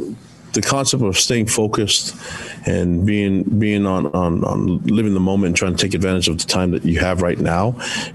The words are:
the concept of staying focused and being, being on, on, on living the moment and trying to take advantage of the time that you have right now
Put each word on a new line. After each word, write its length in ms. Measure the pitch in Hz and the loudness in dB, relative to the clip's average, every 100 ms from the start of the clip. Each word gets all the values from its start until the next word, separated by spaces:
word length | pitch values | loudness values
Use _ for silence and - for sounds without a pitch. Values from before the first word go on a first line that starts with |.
| - 117 - - - | -4 -10 -16 -20 -6
the 60 | 113 | -2
concept 420 | - 139 131 131 | 0 0 0 0
of 140 | 104 92 | 2 0
staying 300 | - 120 104 | 2 2 0
focused 680 | - 107 117 101 - - - - - - - - | 0 0 0 0 0 -4 -10 -12 -12 -14 -8 -2
and 400 | 92 90 85 101 | 0 2 2 2
being, 360 | 104 101 95 | 2 2 0
being 440 | - 107 107 104 98 | 0 0 2 2 2
on, 200 | 92 73 | 0 0
on, 360 | 87 87 90 | 0 0 2
on 380 | 92 98 95 87 | 0 0 0 0
living 320 | - 107 107 | 0 2 2
the 60 | 95 | 2
moment 260 | 92 98 92 | 2 2 2
and 100 | 85 | 2
trying 180 | 95 | 0
to 80 | 85 | 0
take 120 | 95 | 0
advantage 340 | 87 95 92 87 | 0 0 0 0
of 80 | 80 | -4
the 80 | |
time 280 | - 92 90 | -2 0 0
that 120 | 87 | 0
you 140 | 85 85 | 0 2
have 240 | 92 90 | 0 0
right 160 | 87 - | 0 0
now 360 | 82 85 113 120 - - - | 0 0 0 -2 -6 -6 -6